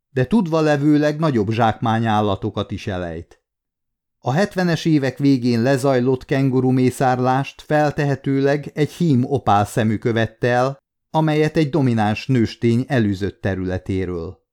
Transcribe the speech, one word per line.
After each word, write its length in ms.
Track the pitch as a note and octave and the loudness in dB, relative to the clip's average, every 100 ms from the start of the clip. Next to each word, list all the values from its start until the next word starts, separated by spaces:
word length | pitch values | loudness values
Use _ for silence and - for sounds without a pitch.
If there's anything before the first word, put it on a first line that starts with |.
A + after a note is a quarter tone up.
| _ | _
de 180 | C3 B2+ | -4 0
tudva 340 | A3+ E3+ D#3+ | 0 0 0
levőleg 580 | D#3 C#3+ D3+ D3 D3+ D3+ | 2 2 2 2 2 0
nagyobb 300 | D#3+ A#2 G#2 | 0 0 0
zsákmányállatokat 1200 | A2 A2+ - A#2 A2+ A2+ G#2+ G#2 F#2+ A2 G#2 G2+ | 0 0 0 -2 0 0 0 0 -2 -4 -6 -8
is 160 | G2 - | -8 -8
elejt. 540 | F2+ F2 E2 - _ _ _ _ _ _ _ _ _ | -8 -8 -10 -14 _ _ _ _ _ _ _ _ _
A 120 | B2 | -4
hetvenes 540 | D3 G3+ F#3 F3 D#3+ E3 | -2 -2 -2 -2 0 2
évek 320 | D3+ C3 B2+ | 2 0 0
végén 440 | C#3 C3 B2 A#2 | 2 2 2 2
lezajlott 640 | B2 C#3 C#3 B2+ B2+ B2+ - | 2 2 2 2 2 -2 -2
kengurumészárlást 1400 | C#3 C3+ B2+ B2+ B2+ B2+ - C3 B2+ B2+ C3 C3+ - | 0 2 2 2 2 2 2 0 0 0 0 -2 -8
feltehetőleg 1080 | - D3+ D3 D#3+ C#3+ C3+ C#3 C3+ C#3 D3 C#3+ | -2 0 0 0 -2 -2 -2 0 0 0 -4
egy 180 | - D3 | -4 -4
hím 320 | - E3+ B2 | 0 2 2
opálszemű 760 | B2 C3 - G2+ G#2 C3 A2 G#2 | 2 -2 2 2 2 0 -2 0
követte 500 | A#2+ A2+ A2 - B2 | -2 -2 -2 -2 0
el, 300 | B2 C3 C#3 _ _ _ | 0 0 -4 _ _ _
amelyet 480 | D#3+ D#3 D3+ D#3 E3 | -2 0 2 2 0
egy 120 | D3 | 0
domináns 580 | D#3 C3 A2+ G#2 G#2+ - | 0 0 2 0 -2 0
nőstény 580 | C3 A2 - A#2 A#2 B2+ | 0 0 0 0 0 0
elűzött 540 | C3+ G#2 F#2+ G2 - | 0 0 -2 -6 -4
területéről. 960 | G2+ F#2+ F2+ F#2 - F#2+ F2+ F2 E2+ - _ | -4 -4 -4 -6 -4 -4 -4 -6 -10 -14 _